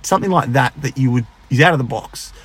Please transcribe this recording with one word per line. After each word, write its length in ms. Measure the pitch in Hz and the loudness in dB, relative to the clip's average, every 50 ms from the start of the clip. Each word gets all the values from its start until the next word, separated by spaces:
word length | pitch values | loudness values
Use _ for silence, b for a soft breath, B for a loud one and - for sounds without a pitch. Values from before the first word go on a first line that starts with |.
something 280 | - - 190 190 202 196 | -4 0 0 0 0 2
like 220 | 185 170 - 120 | 0 0 0 2
that, 200 | 120 - 127 120 - - | 0 0 0 0 -2 -6
that 160 | 143 131 - | -8 -6 -2
you 140 | 135 131 123 | 0 0 2
would, 160 | 120 123 117 - - _ - - | 2 0 -2 -4 -12 _ -8 -2
is 100 | 135 123 | 2 4
out 120 | 151 180 | 4 4
of 60 | 170 143 | 4 2
the 60 | 123 | -2
box. 480 | 113 117 104 - - - - - - - B | -4 -4 -8 -8 -10 -16 -16 -16 -16 -18 B